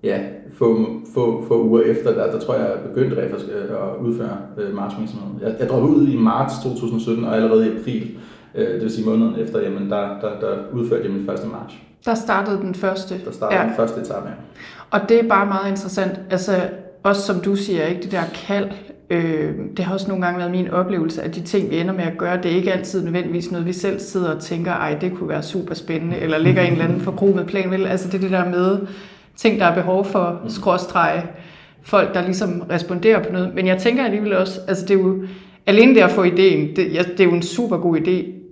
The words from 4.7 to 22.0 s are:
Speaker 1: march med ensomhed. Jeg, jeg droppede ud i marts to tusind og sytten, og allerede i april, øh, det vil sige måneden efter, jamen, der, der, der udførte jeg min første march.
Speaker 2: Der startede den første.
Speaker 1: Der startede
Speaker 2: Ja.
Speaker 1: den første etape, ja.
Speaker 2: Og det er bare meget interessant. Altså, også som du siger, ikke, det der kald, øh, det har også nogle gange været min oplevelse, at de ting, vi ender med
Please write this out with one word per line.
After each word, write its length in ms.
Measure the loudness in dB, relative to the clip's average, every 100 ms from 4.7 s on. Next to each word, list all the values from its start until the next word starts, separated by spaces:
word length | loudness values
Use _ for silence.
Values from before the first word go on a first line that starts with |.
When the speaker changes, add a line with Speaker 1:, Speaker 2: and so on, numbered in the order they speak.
| -6
Speaker 1:
march 200 | -6 -6
med 80 | -8
ensomhed. 200 | -8 -10 -6
Jeg, 140 | -6 -4
jeg 100 | 0
droppede 240 | 2 4
ud 140 | 6 4
i 100 | 4
marts 360 | 4 4 0 -2
to 60 | -6
tusind 240 | -4 -4 -4
og 60 |
sytten, 240 | -2 -2 0
og 100 | 2
allerede 320 | 4 6 4
i 20 | 0
april, 320 | -4 -4 -6 -12 -18 -20 -12 -4
øh, 180 | -2
det 80 | -2
vil 100 | -2
sige 140 | -2 0
måneden 260 | 4 2 0
efter, 200 | -2 -2
jamen, 280 | -2 -2 -2
der, 120 | -2 -2 -4
der, 80 | -6 -4
der 140 | -4 -4 -6
udførte 300 | -4 0 0
jeg 80 | 0
min 140 | -4 -4
første 220 | -6 -6
march. 300 | -10 -14 -18 -20 _ -2
Speaker 2:
Der 80 |
startede 440 | -2 0 0 0 -2
den 140 | -4 -2
første. 400 | -2 -4 -6 -8 -10
Speaker 1:
Der 60 |
startede 280 | -6 -2 0
Speaker 2:
Ja. 40 | 0
Speaker 1:
den 80 | 0
første 260 | -2 -2
etape, 240 | -6 -8 -8
ja. 60 | -14 -16 -20 -20 -20 -4
Speaker 2:
Og 180 | -2 4
det 100 | 4
er 80 | 6
bare 180 | 4 2
meget 240 | 0 -2
interessant. 500 | -4 -4 -2 -2 -4 -4
Altså, 220 | -4 0 0 0 -6 -16 -2
også 180 | 0 2
som 180 | 0 -2
du 160 | 0 0
siger, 300 | 0 0 0
ikke, 160 | -2
det 100 | -4
der 100 | -4 -4 -8 -4
kald, 180 | -2 -2 -8 -16 -20 -4
øh, 400 | -2 0 0 -2 -4 -8 -6
det 80 | -4
har 80 |
også 140 | -2 -2
nogle 180 | -2 -2
gange 140 | -2
været 120 | -2
min 180 | -2 0
oplevelse, 520 | 0 0 0 -2 -2
at 140 | -6 -6
de 60 |
ting, 280 | -2 -2 0
vi 100 | -2
ender 140 | -2
med 100 | -2